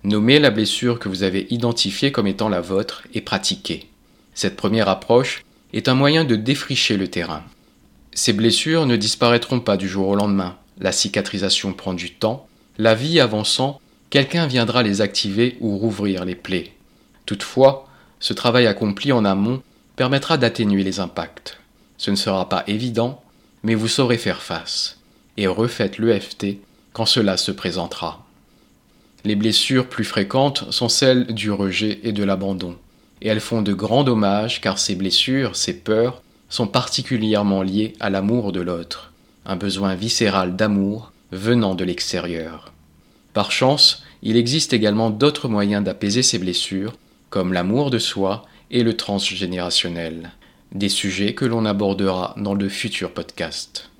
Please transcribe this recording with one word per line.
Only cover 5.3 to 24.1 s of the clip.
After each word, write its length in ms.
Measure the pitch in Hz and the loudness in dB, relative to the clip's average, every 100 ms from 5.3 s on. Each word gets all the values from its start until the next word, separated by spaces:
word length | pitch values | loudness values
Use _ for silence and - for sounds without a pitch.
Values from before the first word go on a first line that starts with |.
| - _ _ _ | -6 _ _ _
est 160 | 110 127 | -2 2
un 60 | |
moyen 300 | 131 143 160 | 4 4 4
de 100 | 151 | 2
défricher 640 | 110 110 143 - 135 - 104 | 2 2 -2 -2 -2 0 0
le 120 | 92 | -2
terrain. 360 | - 82 76 - _ _ _ _ _ _ | -4 -6 -8 -12 _ _ _ _ _ _
Ces 200 | - - | -2 0
blessures 520 | 104 113 - 156 160 | 2 2 2 2 2
ne 120 | 143 120 | 2 2
disparaîtront 640 | 107 - 120 120 - 127 | 0 2 4 4 2 -2
pas 160 | 120 98 | 0 0
du 100 | 95 | -2
jour 200 | 98 95 | -2 0
au 80 | 101 | 0
lendemain. 420 | 104 98 90 - _ - | 2 0 -2 -8 _ -4
La 120 | 95 | -2
cicatrisation 800 | - 101 104 101 101 95 - 101 | 0 0 -2 -4 -4 0 0 -2
prend 220 | 92 95 | -6 -6
du 180 | 90 87 | -6 -8
temps. 340 | - 107 135 - _ _ - | -4 -2 -2 -12 _ _ 2
La 160 | 113 | 4
vie 260 | 110 143 165 | 4 4 4
avançant, 600 | 123 107 104 - 135 139 _ _ _ | 4 2 0 0 -2 -4 _ _ _
quelqu'un 360 | 190 151 170 156 | 2 2 0 0
viendra 360 | 123 113 120 | 2 2 2
les 180 | 110 101 | 2 2
activer 560 | 101 - 104 98 123 123 | 0 0 -2 2 0 0
ou 160 | 113 98 | -4 0
rouvrir 480 | 113 98 101 92 | -2 0 -2 -2
les 100 | 92 | -4
plaies. 380 | 87 - 92 78 _ _ _ _ _ - | -8 -4 -4 -4 _ _ _ _ _ -8
Toutefois, 640 | 101 - - 135 135 - - _ _ | -8 -4 6 6 6 -12 -20 _ _
ce 120 | - | -6
travail 340 | 110 123 120 117 | 0 2 6 4
accompli 460 | 101 107 98 143 | 2 -2 0 2
en 120 | 123 | 2
amont 380 | 104 98 107 135 - _ _ - | 4 2 0 -2 -8 _ _ -2
permettra 420 | 127 139 - 160 | 0 0 2 2
d'atténuer 460 | 120 - 107 98 | 2 2 2 2
les 160 | 98 92 | 0 -2
impacts. 580 | 87 - 85 - - - _ _ _ _ | -6 -6 -8 -12 -18 -18 _ _ _ _
Ce 140 | - | -2
ne 60 | 98 | 0
sera 320 | - 95 90 | 0 -2 0
pas 160 | 92 - | -2 -2
évident, 560 | 107 123 113 120 139 _ _ _ _ | -4 -2 -2 -2 -4 _ _ _ _
mais 120 | 107 | -2
vous 140 | 113 113 | 0 0
saurez 300 | - 123 | 0 2